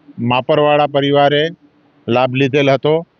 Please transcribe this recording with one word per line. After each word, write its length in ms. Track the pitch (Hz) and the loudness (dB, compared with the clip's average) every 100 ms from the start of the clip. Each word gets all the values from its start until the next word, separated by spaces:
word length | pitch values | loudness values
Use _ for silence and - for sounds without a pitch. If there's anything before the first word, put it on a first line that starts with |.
| - - | -20 -8
માપરવાળા 680 | 117 123 127 151 147 147 147 | -2 -2 0 0 2 2 0
પરિવારે 600 | 139 139 143 143 147 156 170 _ _ _ _ - | 0 0 2 2 2 -2 -8 _ _ _ _ -4
લાભ 260 | 120 127 | 0 0
લીધેલ 360 | 127 139 143 139 | 0 -2 0 0
હતો. 360 | 135 147 160 170 _ | 0 0 -2 -4 _